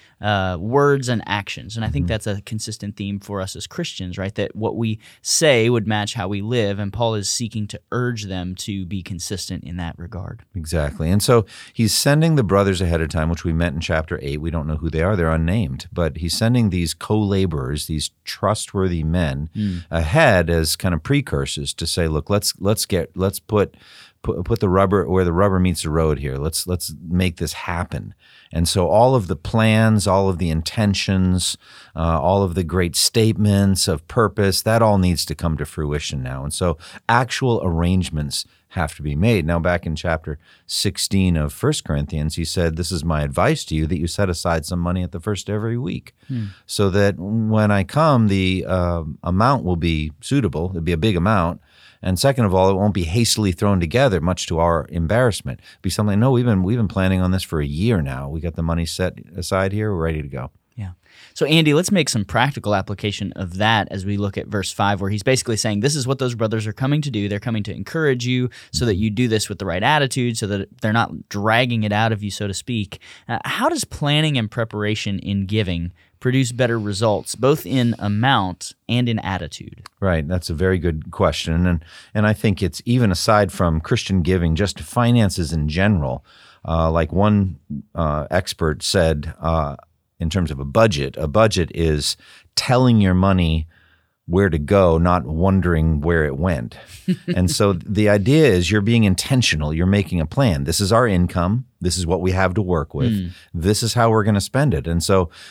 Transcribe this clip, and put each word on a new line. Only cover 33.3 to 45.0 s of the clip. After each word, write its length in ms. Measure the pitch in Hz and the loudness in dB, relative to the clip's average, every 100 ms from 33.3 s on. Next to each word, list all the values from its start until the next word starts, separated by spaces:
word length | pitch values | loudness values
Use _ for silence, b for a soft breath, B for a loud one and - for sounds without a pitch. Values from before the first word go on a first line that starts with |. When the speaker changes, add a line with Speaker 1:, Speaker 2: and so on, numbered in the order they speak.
| 104 104 98 98 95 - | 4 4 4 4 2 0
Speaker 2:
of 200 | 78 - | -2 -2
purpose, 540 | - 104 107 98 95 | 0 0 2 0 2
that 180 | 110 113 | 0 2
all 160 | 110 101 | 4 4
needs 280 | 90 80 - | 2 0 -4
to 100 | 76 | -4
come 220 | 85 76 | -4 -4
to 80 | 73 | -6
fruition 580 | - 73 73 - 69 | -6 -4 -4 -6 -8
now. 200 | 64 65 | -8 -8
And 100 | 71 | -8
so 240 | - 90 80 B B - | -2 -2 -2 B B 0
actual 540 | 120 123 - 131 110 | 2 2 -2 0 0
arrangements 800 | 85 82 87 92 78 78 71 - - b b | 0 0 2 2 0 -4 -4 -6 -10 b b
have 220 | 95 78 - | -4 -4 -4
to 60 | |
be 140 | 73 73 | -6 0
made. 300 | 110 107 78 | 2 2 2
Now, 100 | 85 | 0
back 260 | 87 87 85 | 0 0 -2
in 80 | 78 | -6
chapter 420 | 87 78 78 76 b b b | -2 -4 -4 -12 b b b
sixteen 680 | - 104 92 - 98 92 80 | -4 -4 -4 -2 2 2 2
of 160 | 73 | 0
First 320 | - 139 151 | -2 -2 -2
Corinthians, 520 | - 73 73 78 76 87 | -2 -2 -2 -4 -4 -4
he 100 | 80 | -4
said, 300 | 92 82 80 | 0 0 -2
"This 160 | 82 | -4
is 120 | 87 | -4
my 200 | 82 78 | -2 -2
advice 420 | 73 71 113 156 - | -2 0 0 0 -4
to 100 | 78 | -4
you, 120 | 78 | -2
that 100 | 85 | -2
you 80 | 85 | -4
set 220 | - 98 | -2 -2
aside 340 | 85 90 82 76 | -2 -2 -2 -2
some 140 | 87 | -4
money 220 | 87 92 | -2 -2